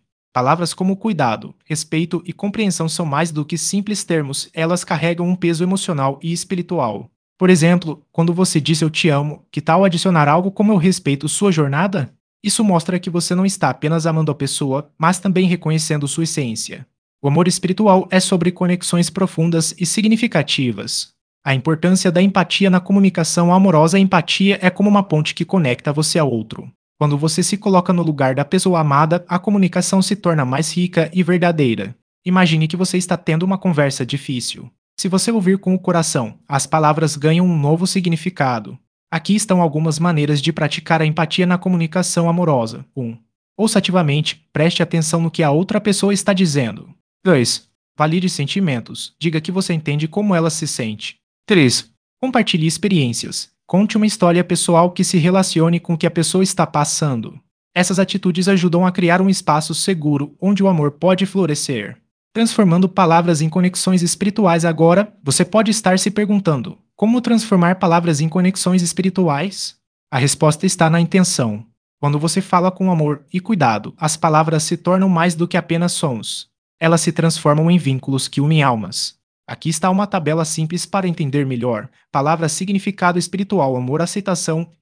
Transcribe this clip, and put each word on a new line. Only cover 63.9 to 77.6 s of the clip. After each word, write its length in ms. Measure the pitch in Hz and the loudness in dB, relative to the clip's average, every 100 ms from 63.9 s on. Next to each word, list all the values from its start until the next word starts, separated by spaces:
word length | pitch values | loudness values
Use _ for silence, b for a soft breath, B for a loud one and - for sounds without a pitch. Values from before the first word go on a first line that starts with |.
| 185 | 0
espirituais. 640 | 170 - 196 202 196 165 | 0 -2 -4 0 2 2
Agora, 480 | 170 160 165 180 214 _ | 0 2 4 4 2 _
você 220 | 139 135 | -4 -2
pode 260 | 180 214 220 | 0 2 2
estar 280 | 214 190 185 | 0 0 0
se 120 | 208 | 0
perguntando: 680 | 202 208 208 190 143 101 82 _ _ | -2 0 0 0 -2 -4 -12 _ _
"Como 240 | 208 240 | 0 0
transformar 540 | 233 226 220 190 170 | 2 0 2 2 2
palavras 480 | 185 185 170 170 147 | 2 2 2 2 0
em 60 | 160 | 0
conexões 520 | 180 180 190 180 185 | 2 0 0 0 2
espirituais?" 960 | 175 - 190 185 175 139 185 - - - _ _ _ | 0 -2 -2 0 0 0 -4 -8 -12 -14 _ _ _
A 60 | 135 | -2
resposta 480 | 139 - 156 156 | 0 2 2 2
está 240 | 190 - 160 | -2 0 2
na 100 | 165 | 2
intenção. 680 | 170 190 180 - 120 104 - _ _ _ | 2 2 2 0 -2 -4 -10 _ _ _
Quando 180 | 147 147 | -2 0
você 220 | 160 190 | -2 -2
fala 300 | 190 180 180 | 0 2 2
com 200 | 185 185 | 0 0
amor 360 | 170 151 147 - | 2 0 -2 -6
e 80 | 180 | -8
cuidado, 540 | 180 214 131 107 104 - | -2 0 2 0 -4 -6
as 180 | 156 - | -6 -2
palavras 460 | 170 156 160 160 | 2 2 2 0
se 160 | 156 165 | -2 -4
tornam 320 | - 185 190 | 0 2 2
mais 240 | 170 175 | 2 0
do 120 | 160 175 | 0 -2
que 120 | 180 | -2
apenas 340 | 170 165 175 | -2 -2 -2
sons. 560 | - 160 117 98 - - _ _ _ | -2 -4 -6 -8 -12 -14 _ _ _
Elas 220 | 165 165 | 0 2
se 100 | 170 | 0
transformam 580 | 160 165 160 151 147 | 0 -2 0 0 2